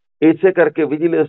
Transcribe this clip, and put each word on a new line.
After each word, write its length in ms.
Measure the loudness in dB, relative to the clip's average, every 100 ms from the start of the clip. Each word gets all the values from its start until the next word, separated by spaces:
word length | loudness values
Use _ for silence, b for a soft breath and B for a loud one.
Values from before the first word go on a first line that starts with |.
| _ -2
ਇਸੇ 300 | 0 2 0
ਕਰਕੇ 320 | 2 0 0
ਵਿਜੀਲੈਂਸ 440 | -4 -2 -2 -2